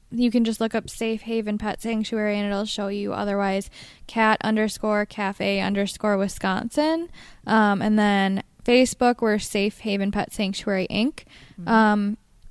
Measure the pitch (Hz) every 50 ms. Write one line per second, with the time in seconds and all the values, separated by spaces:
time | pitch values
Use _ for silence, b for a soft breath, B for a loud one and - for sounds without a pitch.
0 | _ - 247 233 247 240 214 247 233 226 220 - 226 220 - 226 220 - - -
1 | 233 226 226 214 - 226 226 226 214 214 208 214 220 214 - - - 226 226 220
2 | 214 - 233 214 214 208 208 208 202 202 202 196 214 208 - - 202 196 202 202
3 | 202 202 - 202 208 208 196 202 202 196 190 196 202 - B B B B B B
4 | B - - 233 220 220 220 - - 220 220 214 214 208 - - - 214 208 208
5 | 208 - - - 208 190 196 - 196 196 202 196 190 190 202 202 202 196 - -
6 | - 214 202 190 196 196 - - - 190 185 - - 233 - 294 294 311 320 330
7 | 339 349 B B B B B B B - 220 220 214 208 202 185 196 214 214 214
8 | 208 208 202 196 196 190 190 196 - _ _ _ - - 240 254 262 240 - -
9 | 254 247 240 - 233 220 208 214 - - - 208 196 214 - - - 220 196 202
10 | 196 202 202 208 - - - - 214 190 196 - - 214 196 190 185 - - -
11 | 220 294 - - - B B B B B B B 175 170 226 220 220 214 208 208
12 | 202 202 214 - _ _ _ _ - -